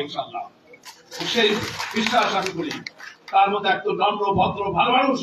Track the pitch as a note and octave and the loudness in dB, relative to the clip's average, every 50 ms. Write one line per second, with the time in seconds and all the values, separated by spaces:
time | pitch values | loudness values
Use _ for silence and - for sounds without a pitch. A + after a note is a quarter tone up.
0 | C#3+ - - - - - - G2+ - - - _ _ - - - _ - - - | -4 -2 -2 -2 -2 -2 -8 -10 -10 -10 -16 _ _ -20 -20 -20 _ -20 -20 -20
1 | - - - - - - - A#3 A3 G#3 - - - - - - - - - A3+ | -20 -18 -10 -8 -6 -2 2 4 4 4 4 2 -2 -6 -6 -8 -8 -4 -2 -2
2 | A3 A3 A#3+ A#3 G#3 G3 G3+ F#3+ F3+ - E3 E3 D#3 C#3+ C3 B2 - - - - | 0 2 2 2 2 2 0 -2 -2 -2 -4 -4 -6 -6 -6 -8 -10 -14 -16 -16
3 | - - - _ _ - - G3 G3 G3 G3+ G#3 G3+ F#3+ F#3 F#3+ - G3 F3 F3 | -20 -20 -20 _ _ 0 4 4 4 4 2 0 0 0 0 0 0 -4 0 2
4 | F#3 G#3 - G#3 G#3 G3 F#3 F3+ F#3 - - G3+ G3 F#3 E3 - A3+ B3 B3+ C4 | 0 0 2 0 0 0 2 2 2 0 0 -4 -4 -2 0 0 2 4 4 4
5 | C#4 C4 - G#3 | 4 2 0 -2